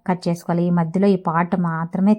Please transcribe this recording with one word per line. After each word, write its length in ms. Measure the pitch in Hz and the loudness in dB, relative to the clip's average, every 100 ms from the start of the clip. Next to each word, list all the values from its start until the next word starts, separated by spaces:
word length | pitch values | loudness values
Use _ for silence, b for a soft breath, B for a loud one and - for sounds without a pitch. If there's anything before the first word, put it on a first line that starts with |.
| - | -6
కట్ 180 | 180 180 | -4 -2
చేసుకోవాలి. 360 | 170 - 170 175 | -4 -2 -2 0
ఈ 40 | 175 | 0
మధ్యలో 260 | 160 180 202 190 | 0 2 2 2
ఈ 20 | 185 | 0
పార్ట్ 260 | 160 175 185 175 | -2 0 -2 -2
మాత్రమే 440 | 160 170 190 196 | -4 -4 0 2